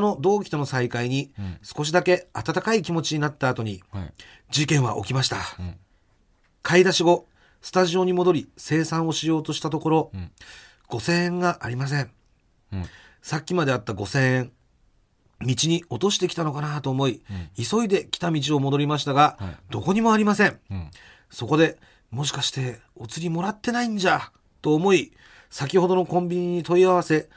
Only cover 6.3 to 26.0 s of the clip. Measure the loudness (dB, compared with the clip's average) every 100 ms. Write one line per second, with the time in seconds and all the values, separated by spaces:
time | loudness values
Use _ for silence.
6.3 | _ _ _ 2 4 4 4 4 2 0
7.3 | _ _ _ -4 0 2 2 0 2 2
8.3 | 2 -2 -14 -4 -2 0 -2 -2 -2 -2
9.3 | -2 -2 -6 -4 -4 0 0 0 -8 -12
10.3 | -16 -20 -20 -20 _ _ -6 0 0 0
11.3 | 0 -2 -2 -6 -6 -4 -4 -6 _ _
12.3 | _ _ _ _ -8 -8 -12 -20 _ -8
13.3 | -8 -2 0 2 0 -4 -8 -2 2 2
14.3 | 2 -2 _ _ _ _ _ _ _ _
15.3 | _ -4 0 0 -2 -2 -2 -2 0 -2
16.3 | -2 -4 -4 -6 -6 -4 0 0 -2 -8
17.3 | -10 -10 -6 -2 0 2 0 -2 -6 -2
18.3 | 0 0 0 2 2 0 0 0 4 4
19.3 | 2 -10 -10 -10 -4 0 2 4 4 4
20.3 | 4 4 2 _ -10 -10 -16 -20 -20 _
21.3 | -12 0 4 4 2 _ _ _ -6 -4
22.3 | -4 -4 -4 -6 -8 _ -18 -12 -6 -4
23.3 | -2 -4 -4 -4 -2 -2 0 2 0 -2
24.3 | _ _ _ 0 2 4 4 2 _ -20
25.3 | -20 _ -8 0 2 4 2